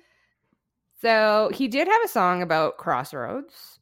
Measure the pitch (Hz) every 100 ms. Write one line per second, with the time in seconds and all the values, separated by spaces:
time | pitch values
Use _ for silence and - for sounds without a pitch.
0 | - _ _ _ _ _ _ _ _ _
1 | 233 220 214 214 214 - 262 247 349 440
2 | 466 - 180 180 175 160 156 - - 131
3 | 135 143 120 226 285 - - -